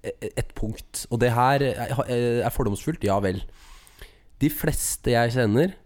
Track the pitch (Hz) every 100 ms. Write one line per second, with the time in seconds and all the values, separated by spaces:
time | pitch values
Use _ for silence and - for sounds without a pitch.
0 | - - 110 - - - 110 107 - -
1 | - 117 120 117 127 139 139 - 117 131
2 | 131 120 120 120 117 - 113 101 - 160
3 | 101 98 98 95 - - - - - -
4 | - - - - 147 - 156 135 - -
5 | - 117 117 127 110 113 180 -